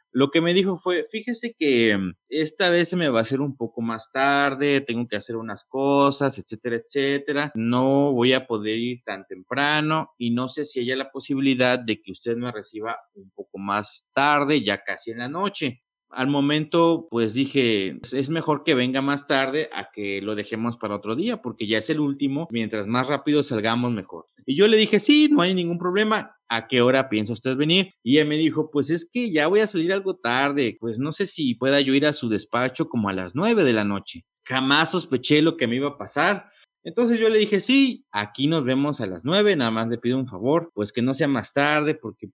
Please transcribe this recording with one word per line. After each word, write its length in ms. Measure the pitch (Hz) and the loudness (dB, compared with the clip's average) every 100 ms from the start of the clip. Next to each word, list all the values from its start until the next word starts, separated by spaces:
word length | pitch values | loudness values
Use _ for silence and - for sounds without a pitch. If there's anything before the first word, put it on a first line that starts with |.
| _ | _
Lo 160 | 127 139 | 0 2
que 120 | 165 | 2
me 100 | 165 | 2
dijo 240 | 180 190 175 | 2 2 -2
fue, 280 | - 180 151 | -2 -2 -2
"Fíjese 440 | 220 214 233 233 233 | -8 -6 -6 -6 -2
que, 380 | 151 123 113 104 | 2 4 4 2
mm, 160 | 95 87 _ | -2 -8 _
esta 400 | 143 156 - 185 | -4 -4 0 2
vez 220 | 175 170 | 4 2
se 60 | 180 | 0
me 120 | 160 | 2
va 120 | 120 | 2
a 20 | |
hacer 180 | 113 131 | 0 0
un 160 | 143 127 | -4 -4
poco 240 | 117 - | -8 -6
más 300 | 117 113 - | -6 -6 -6
tarde, 720 | 131 135 143 143 135 143 139 | 0 2 4 2 0 2 2
tengo 260 | 139 117 117 | 0 -4 -4
que 80 | 104 | -6
hacer 200 | - 113 | -6 -8
unas 280 | 113 101 | -8 -12
cosas, 720 | - 131 139 139 139 139 139 127 | -8 -2 2 4 4 4 -2 -2
etcétera, 380 | - 110 120 117 | -10 -8 -6 -6
etcétera. 720 | 117 143 139 139 139 143 147 | -4 -2 -2 -2 -2 -4 -4
No 580 | 113 113 123 131 139 143 | -4 0 2 4 4 4
voy 220 | 127 123 | 4 4
a 120 | 131 - | 2 0
poder 320 | 117 104 110 | -6 -4 -4
ir 240 | 120 123 - | -4 -6 -10
tan 180 | 98 95 | -12 -12
temprano 840 | 92 92 123 143 151 151 160 151 _ | -18 -8 -2 2 2 0 -2 -4 _
y 120 | 117 | -2
no 180 | 117 127 | -2 -2
sé 160 | - | -4
si 160 | 143 - | -4 -4
haya 160 | 120 131 | -4 -4
la 140 | 135 | -6
posibilidad 680 | 139 - 135 139 127 127 127 | -8 -4 0 0 2 2 2
de 240 | 117 107 | -2 -6
que 100 | - | -6
usted 240 | 95 - 117 | -10 -6 -4
me 160 | 120 | -6
reciba 440 | 110 98 110 110 113 _ | -8 -12 -10 -10 -10 _
un 160 | 104 95 | -20 -20
poco 220 | - 98 98 | -18 -16 -10
más 480 | 98 101 104 - - | -4 -2 -2 -8 -6
tarde, 500 | - 143 147 143 151 | 0 2 2 2 0
ya 200 | 104 98 | 0 -4
casi 280 | - 92 - | -6 -10 -8
en 60 | 113 | -10
la 100 | 123 | -8
noche". 540 | 160 196 196 - 127 _ _ _ | -6 -6 -4 -6 -8 _ _ _
Al 180 | - 131 | -4 0
momento, 800 | 143 139 151 151 170 170 165 - | 2 2 0 0 2 4 2 -2
pues 220 | 117 113 | -2 -2
dije, 640 | 113 139 139 123 107 95 65 | 0 -2 0 2 2 -2 -6
"Es, 100 | - | -6
es 160 | 127 135 | -4 -2
mejor 360 | 165 156 147 | -4 -2 -2
que 100 | 156 | 0
venga 260 | 135 123 131 | 2 2 0
más 260 | 139 143 139 | -2 -2 0
tarde 440 | 139 135 143 - | 0 0 -2 -4
a 160 | - 98 | -8 -12
que 300 | - 101 98 | -8 -6 -6
lo 140 | 101 | -4
dejemos 420 | 104 104 113 117 117 | -6 -6 -4 -4 -4
para 180 | 107 | -6
otro 220 | 101 104 117 | -6 -6 -4
día, 240 | 214 240 | -4 -4
porque 260 | 120 107 107 | -8 -8 -2
ya 120 | 110 | 0
es 100 | 107 | 0
el 120 | 151 | 0
último. 480 | 147 139 143 139 117 | -2 -2 -2 -2 -4
Mientras 360 | 117 110 107 101 | -4 -4 -4 -2
más 220 | 120 131 | -2 0
rápido 340 | 143 151 147 | -2 0 0
salgamos, 500 | 139 113 107 117 123 | 0 -2 0 0 -2
mejor". 320 | 113 95 82 - _ | -4 -6 -16 -18 _
Y 100 | - | -4
yo 140 | 139 208 | 4 6
le 80 | 220 | 6
dije, 220 | 214 208 | 4 4
"Sí, 280 | - 294 302 | 6 6 8
no 80 | 294 | 6
hay 140 | 175 | 4
ningún 240 | 190 170 170 | 2 0 -2
problema. 580 | 175 185 220 214 - _ _ | -2 0 2 0 -2 _ _
¿A 180 | 117 - | -4 0
qué 140 | 127 | 4
hora 260 | 120 131 127 | 4 4 2
piensa 240 | 107 107 | -2 -2
usted 240 | 113 131 131 | -4 -4 0
venir?". 380 | 151 180 185 _ | 2 4 2 _
Y 160 | 120 143 | 2 4
ella 100 | 151 | 4
me 80 | 151 | 2
dijo, 340 | 160 151 156 | 0 0 -2
"Pues 200 | 147 139 | -2 0
es 180 | 165 - | -2 -2
que 220 | 240 240 | -4 0
ya 140 | 156 151 | 2 2
voy 140 | 202 | 2
a 60 | 214 | 2
salir 240 | 185 165 | 0 0
algo 260 | 190 190 180 | -2 -2 -4
tarde. 580 | 117 123 139 143 123 - | -2 0 0 0 -2 -2
Pues 180 | 117 113 | -6 -4
no 140 | 143 | -4
sé 120 | 160 | -2
si 300 | 190 - 139 | -2 0 -2
pueda 260 | 117 131 139 | 0 2 2
yo 140 | 135 | 4
ir 100 | 135 | 2
a 80 | 147 | 2
su 160 | 143 120 | 0 -2
despacho 600 | 104 - 117 127 127 160 | -2 -2 -2 -2 -2 -4
como 180 | 123 104 | -2 -2
a 60 | |
las 200 | 95 92 | -2 -4
nueve 300 | 107 208 233 | -2 0 4
de 80 | 151 | 4
la 120 | 113 | 4
noche". 420 | 101 101 - 85 - _ | 2 -2 -6 -14 -16 _
Jamás 460 | - 127 131 147 160 | -6 -2 2 2 4
sospeché 500 | 185 - 127 - 147 | 0 0 -2 2 4
lo 160 | 160 160 | 2 0
que 100 | 120 | -2
me 100 | 120 | -2
iba 120 | 143 | -4
a 80 | 139 | -6
pasar. 520 | 98 - 170 202 - _ _ _ | -8 0 0 0 -6 _ _ _
Entonces 360 | 165 170 240 233 | -10 0 2 2
yo 100 | 220 | 4
le 80 | 220 | 2
dije, 220 | 208 202 | 2 0
"Sí, 460 | - 269 269 - _ | 2 4 4 0 _
aquí 380 | 104 104 - 139 | -6 -6 -2 0
nos 160 | 165 | 0
vemos 360 | 123 131 143 143 | 0 0 0 -2
a 60 | 104 | -6
las 180 | 90 | -6
nueve, 300 | 107 185 208 | 0 2 4
nada 160 | 180 120 | 2 0
más 180 | 110 113 | 0 -2
le 100 | 117 | -2
pido 200 | 120 131 | -2 -2
un 80 | 127 | -4
favor, 460 | 90 117 160 170 | -4 0 0 -2
pues 180 | - 104 | -6 -6
que 80 | - | -2
no 140 | 123 | -2
sea 140 | 135 151 | 0 0
más 240 | 131 104 | 0 -2
tarde, 420 | - 143 151 147 | 0 2 2 0
porque 320 | 156 113 - 101 | -4 -8 -14 -18